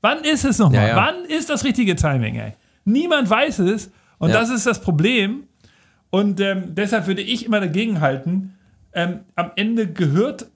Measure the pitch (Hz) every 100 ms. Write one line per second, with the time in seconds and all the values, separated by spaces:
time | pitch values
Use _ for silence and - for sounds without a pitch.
0 | 208 311 302 302 277 208 196 123 104 117
1 | 240 359 359 311 - 294 285 240 214 170
2 | 156 135 110 117 107 - _ _ - 240
3 | 349 302 220 214 294 - 180 214 - _
4 | _ _ 160 214 233 247 240 214 - 151
5 | 190 254 196 262 - _ - _ _ _
6 | _ 190 208 185 196 190 175 160 208 220
7 | 175 190 196 240 - 214 185 165 226 185
8 | 151 135 170 185 190 - _ _ _ -
9 | 175 180 - - 196 - 214 233 202 156
10 | 160 151 254 - -